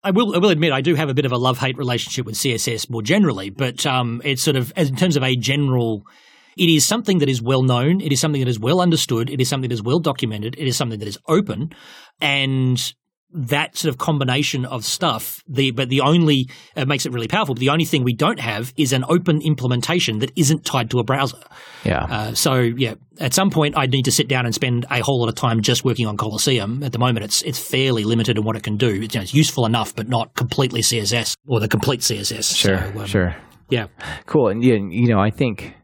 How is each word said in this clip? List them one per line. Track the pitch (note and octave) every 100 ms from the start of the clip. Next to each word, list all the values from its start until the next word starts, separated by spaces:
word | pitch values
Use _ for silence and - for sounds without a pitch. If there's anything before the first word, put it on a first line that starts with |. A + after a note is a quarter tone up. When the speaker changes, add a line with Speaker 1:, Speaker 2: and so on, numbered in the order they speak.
Speaker 1:
I | G3+
will, | F#3+ A3+
I | E3+
will | G3+
admit, | D#3 D#3+
I | C3+
do | C#3 D3
have | D3+
a |
bit | C3
of | B2+
a | B2+
love-hate | B2+ B2 C3 B2
relationship | B2+ A#2+ - - A2
with | G#2+
C | C#3
S | A2+ -
S | A2+ -
more | A#2
generally, | G#2+ F#3+ F#3 G2+ F#2+
but, | G2 C3 A#2+ D3+
um, | C3 A#2+ A#2
it's | C#3+ C3
sort | D#3+ C3+
of, | B2+
as | - D3+
in | C3
terms | F#3 C#3+
of |
a | C3 B2+
general, | A2+ C#3 C#3 B2+ A#2 G#2+ - _ _ - _ -
it | E3+
is | D#3+
something | C#3+ A3+ G#3+ F#3
that | C#3
is | B2+
well | A2+ C3
known, | B2+ A#2+ C3+ F#3
it | E3+
is | C3+
something | D#3 C#3+
that | B2+
is | A2+
well | A2+ F3+
understood, | F3+ D#3+ - A#2 B2
it | C#3
is | B2+
something | C#3 C3
that |
is | A#2+
well | G#2+ D3+
documented, | D3+ C3 A#2 G#2+ A2 B2+
it | C#3
is | A#2+
something | B2+ A2
that | G#2
is | G2+ -
open, | D#3+ G#3 F#2 D#3 - - - - _
and | D3+ C#3 C3+ C3+ B2+ B2 - - _ _ _
that | E3+ A#2+ C#3+ - -
sort | E3
of | B2+
combination | - D3+ C3 B2+ D3 C3+
of | B2 B2+ G#2
stuff, | - E3+ A2+ - - -
the, | C3 C3+
but | A#2 C3
the | C3
only, | C3 E3+ D#3+ C#3 B2+ - -
it | - C3+
makes | C#3
it | -
really | B2 A2+
powerful, | G3 E3+
but | B2
the | B2+
only | D#3
thing | D#3+ D3
we | B2
don't | A#2 D#3 A#3
have | A#2 G#2 A#2+ -
is | C#3
an | C3 B2+
open | E3+ F3 D#3
implementation | D#3 C#3+ B2 B2 B2 F3 - G#2+
that | C3
isn't | - C#3 -
tied | - C3+ A#2
to | B2+
a |
browser. | A2+ C3+ C#3 - - - - -
Speaker 2:
Yeah. | - - -
Speaker 1:
Uh, | A2 A2
so, | A2 -
yeah, | C3 A#2+ A#2 A#2+ G#2 _ -
at | C3+
some | F#3 G3
point | - D3 D3+
I |
need | C3 C3 C3
to |
sit | D3+ A#2+
down | C3 A#2+
and |
spend | A2 B2+ A#2+ A#2+
a | B2
whole | A#2 C3+
lot | A2+
of |
time | A2 B2 A2+
just | G#2+ B2
working | C3 A#2 A2+
on | G#2
Colosseum. | A2 G#2+ - B2+ G2+ B2+
At | C#3+
the | A#2
moment, | B2+ A2+
it's, | G#2 -
it's | - -
fairly | - C3 C3+ A2+
limited | G#2 A#2 A2+ G#2+
in |
what | G#2+ A2
it |
can | G#2+ G#2
do. | A#2+ G2+
It's, | A2
you | A#2
know, |
it's | F#2+
useful | C#3 D#3 - A#2
enough, | A#2 A2
but | - A2
not | A#2+ A2+
completely | - B2 - C3+ A2+
C | G#2+ A#2
S | G#2
S | A#2+ A2 - -
or | A#2
the | G2+
complete | G#2 - B2+
C | - G#2+
S | G2+
S. | G2 - -
Speaker 2:
Sure, | G2+ F#2+
Speaker 1:
So, | E2+ G#2
um, | G2+
Speaker 2:
sure. | G2+ F2+ E2 - - _
Speaker 1:
Yeah. | B2 G2+ _ - -
Speaker 2:
Cool. | - D#3 A#2
And, | G#2
yeah, | B2+ A2
you | G2 F2+ A#2+
know, | G#2+
I | G#2
think | - C3 G2 - -